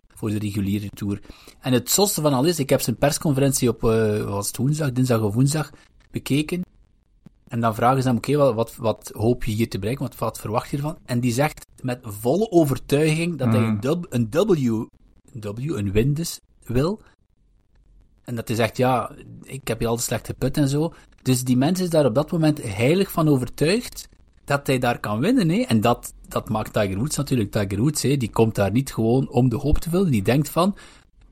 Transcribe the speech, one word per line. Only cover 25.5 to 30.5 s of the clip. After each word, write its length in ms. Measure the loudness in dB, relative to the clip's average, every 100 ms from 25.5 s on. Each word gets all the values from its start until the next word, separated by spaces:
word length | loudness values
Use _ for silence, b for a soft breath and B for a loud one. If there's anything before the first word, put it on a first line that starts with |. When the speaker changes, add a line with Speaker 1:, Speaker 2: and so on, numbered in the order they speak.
| 2
Speaker 1:
En 200 | 2 2
dat, 320 | 4 2 -4 -18 -8
dat 220 | -6 -4
maakt 240 | -4 -2
Tiger 240 | -2 -2 -2
Woods 200 | -4 -4
natuurlijk 340 | -2 -2 0
Tiger 280 | -2 -2 0
Woods, 220 | 0 0
hè. 160 | 0 0
Die 120 | 0
komt 260 | 2 2 2
daar 160 | 0
niet 220 | 0 -2
gewoon 360 | -2 2 2 0
om 200 | 2 2
de 60 | 2
hoop 220 | 2 2
te 120 | 2
vullen. 220 | 0 2
Die 100 | 2
denkt 280 | 2 2
van, 260 | 2